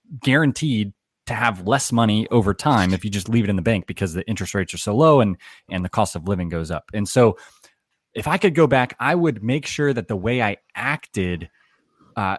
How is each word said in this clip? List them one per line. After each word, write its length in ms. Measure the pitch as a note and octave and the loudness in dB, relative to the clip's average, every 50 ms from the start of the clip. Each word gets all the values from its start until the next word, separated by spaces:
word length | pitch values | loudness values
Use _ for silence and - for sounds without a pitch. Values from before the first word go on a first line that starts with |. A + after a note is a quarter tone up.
| _ _ F3 A#2+ | _ _ -18 -4
guaranteed 720 | - C3+ C3 D3 D#3+ C#3+ B2 - D#3 D#3 B2+ G#2+ G#2+ G2+ - _ _ _ _ _ _ - | 0 2 4 4 4 2 0 0 -2 -2 0 0 -2 -4 -6 _ _ _ _ _ _ -8
to 60 | B2 | -4
have 320 | A2+ A#2+ A#2 G#2 F#2 F2+ | 0 0 0 0 -2 -2
less 280 | G2 B2+ C3+ - - - | 0 0 0 0 0 2
money 340 | A#2 A#2 A2 G#2 G#2+ A2 - | 2 2 4 2 0 0 2
over 240 | - A#2+ G2+ G2+ G2 | 2 2 2 2 0
time 400 | - - D3+ C#3 A2+ F#2 F2+ F#2 | 0 0 0 2 2 2 2 0
if 120 | F2+ - | 0 -2
you 40 | G#2+ | -4
just 200 | G2 G2+ F2+ - | -6 -4 -4 0
leave 160 | A2+ A#2 G#2+ | 0 0 2
it 40 | G2+ | 2
in 60 | G2+ | 0
the 60 | F#2+ | 0
bank, 260 | E2 A2+ A2+ G2 E2 - | 0 0 0 0 -2 -6
because 260 | G2 - G2+ F2+ D#2+ | -6 -6 -6 -4 -4
the 140 | F2+ - - | -6 -6 -6
interest 260 | A2 F#2 F#2+ - - | -6 -6 -6 -4 -4
rates 200 | G2+ F#2 - - | -4 -4 -4 -6
are 60 | F2 | -10
so 140 | - A2 G#2 | -6 -4 0
low 280 | A#2+ D#3 D#3+ D3+ C#3 | 4 6 6 6 6
and, 160 | A#2 G#2 F2+ - - - - - _ _ | 4 2 0 -4 -10 -20 -20 -20 _ _
and 140 | F#2+ F#2 F2+ | -6 -6 -6
the 40 | F2 | -4
cost 280 | - - G#2+ - - E2+ | -2 -2 -2 -2 -2 -8
of 100 | D#2 F#2 | -4 -2
living 220 | G2+ F2 F2+ E2+ | -2 -2 -2 -4
goes 200 | E2 E2 E2 D#2 | -4 -6 -6 -6
up. 220 | E2 D#2+ - - - | -6 -8 -8 -8 -6
And 140 | G#2+ G2+ - | -6 -6 0
so 300 | - C3 B2 A2 G2 - - - _ _ _ _ _ _ _ _ _ _ _ _ _ | 4 6 6 6 4 0 -10 -20 _ _ _ _ _ _ _ _ _ _ _ _ _
if 120 | D3 C3+ D3+ | -8 -4 -2
I 120 | E3 F#3+ | -2 2
could 160 | - G3 D3+ | 2 2 4
go 100 | D#3 D#3+ | 4 4
back, 300 | C3+ C#3 C3 B2 - - _ | 4 4 2 0 0 -4 _
I 140 | A#2+ C3+ E3 | -2 0 0
would 300 | F3+ E3+ D#3+ B2 G#2+ G2+ | 2 0 0 -2 -2 -2
make 240 | A2+ B2+ D3+ C#3+ - | -2 -2 -2 -4 -6
sure 260 | - - D3 C#3+ C3+ | -4 -2 -2 0 0
that 140 | A#2+ F#2 - | -2 -4 -4
the 80 | A2 | -6
way 260 | F#2+ F2+ A2+ B2 B2+ | -4 -2 -2 0 0
I 160 | A#2 G#2 G2+ - _ _ _ | 0 0 -2 -4 _ _ _
acted, 760 | G#2+ A2 C3 D3 D#3 - - - G#2+ F#2 F2+ F2 E2 E2 E2 _ _ _ _ _ _ _ _ _ _ _ _ _ | -6 -4 -4 -4 -6 -8 -10 -4 -4 -2 -2 -2 -6 -8 -12 _ _ _ _ _ _ _ _ _ _ _ _ _
uh, 220 | - G2+ F#2+ F#2+ | -4 -4 -4 -4